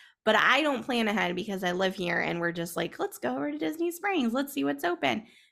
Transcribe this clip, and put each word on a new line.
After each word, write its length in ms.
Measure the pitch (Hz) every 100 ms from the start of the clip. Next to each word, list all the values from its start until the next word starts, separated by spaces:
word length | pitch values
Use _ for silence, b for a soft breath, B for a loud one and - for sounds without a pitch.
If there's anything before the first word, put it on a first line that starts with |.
| B B 220
But 100 | 220
I 240 | 185 262
don't 220 | 302 247 220
plan 220 | 240 220
ahead 260 | 208 180 175
because 280 | 214 190 180
I 80 |
live 220 | 180 190 190
here 240 | 175 170
and 200 | 160 170
we're 140 | 170
just 240 | 170 170 -
like, 200 | 175 -
"Let's 180 | 403 -
go 180 | 247 262
over 160 | 294
to 60 | 294
Disney 340 | 320 311 339
Springs. 400 | 339 403 370 233
Let's 200 | 247 277
see 100 | 277
what's 220 | 277 285 349
open." 400 | 330 269 220 - b b